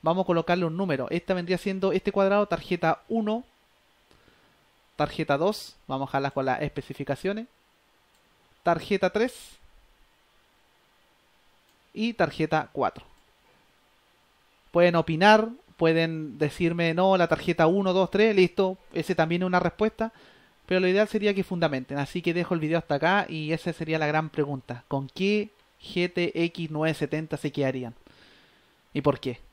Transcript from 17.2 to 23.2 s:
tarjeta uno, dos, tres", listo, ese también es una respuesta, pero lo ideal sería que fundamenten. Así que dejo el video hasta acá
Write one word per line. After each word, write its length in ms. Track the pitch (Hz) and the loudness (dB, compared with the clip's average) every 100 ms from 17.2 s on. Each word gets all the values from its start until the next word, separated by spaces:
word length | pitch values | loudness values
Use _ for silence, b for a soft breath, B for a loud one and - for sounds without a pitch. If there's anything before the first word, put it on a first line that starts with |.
| 170 | 4
tarjeta 380 | 156 - 170 160 | 2 0 2 4
uno, 260 | 196 190 | 4 2
dos, 180 | 185 180 | 2 2
tres", 240 | 196 220 | 4 4
listo, 420 | 202 175 - 190 190 - | 6 4 4 0 -2 -8
ese 220 | - 156 | -6 -2
también 280 | 175 160 175 | 0 0 0
es 40 | 185 | 2
una 140 | 180 | 2
respuesta, 520 | 175 - 214 - 226 b b b b b - | 0 0 -2 -2 -6 b b b b b -2
pero 140 | 185 | 0
lo 80 | 185 | 2
ideal 200 | 190 208 | 2 2
sería 240 | 214 208 | 2 0
que 120 | 196 | 0
fundamenten. 540 | 180 180 165 139 127 143 | -2 -2 0 -2 -4 -6
Así 240 | 139 180 | -4 -4
que 120 | 170 | -2
dejo 200 | 170 170 | -2 -2
el 60 | 170 | -2
video 180 | 156 165 | 0 -2
hasta 180 | - 143 | 0 0
acá 300 | 160 202 | 2 0